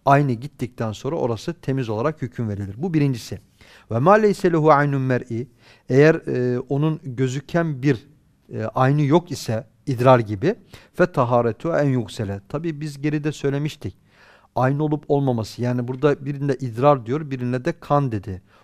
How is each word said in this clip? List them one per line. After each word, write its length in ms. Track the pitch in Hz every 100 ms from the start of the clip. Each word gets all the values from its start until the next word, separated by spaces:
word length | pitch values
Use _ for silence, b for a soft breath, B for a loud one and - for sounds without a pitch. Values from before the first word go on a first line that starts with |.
| -
aynı 260 | 139 147
gittikten 600 | 113 135 - 123 - 113
sonra 240 | 104 131 160
orası 380 | 131 113 -
temiz 340 | 165 - 135 113
olarak 340 | 107 135 156
hüküm 260 | 123 - 113
verilir. 260 | 101 98 101
Bu 160 | 185
birincisi. 460 | 160 143 123 - - - _ B B B
Ve 80 | 113
ma 140 | 147
leyse 400 | 214 214 190 185
lehu 200 | 170 156
aynun 280 | 143 147 139
mer'i. 480 | 131 123 - 113 131 _ b b _
Eğer, 260 | 131 151
e, 460 | 160 - 127 123 123
onun 400 | - 139 156 156
gözüken 800 | 139 120 131 131 - 175 165 139
bir, 260 | 139 117 - _ _ _ _
e, 120 | 117
aynı 380 | 110 - 131 147
yok 280 | 143 165 175
ise 360 | 131 - 110 - _ -
idrar 320 | 123 127 127
gibi 360 | 107 104 139 233 B B B
fe 180 | - 175
taharetu 640 | 165 123 123 117 - 165
en 140 | 160 147
yuksele. 520 | 127 104 - 104 98 -
Tabii 320 | 147 170 147
biz 200 | 151 139
geride 320 | 147 151 151
söylemiştik. 640 | 143 143 139 151 - - - b b b b b
Aynı 300 | - 127 143
olup 200 | 151 147 -
olmaması. 540 | 143 139 117 104 -
Yani 260 | 123 123 123
burada 360 | 131 147 143
birinde 320 | 135 143 143 127
idrar 500 | 131 110 139 143 110
diyor, 240 | 143 151
birinde 340 | 131 123 127
de 160 | 131 165
kan 320 | - 143 139
dedi. 300 | 107 95 92 - b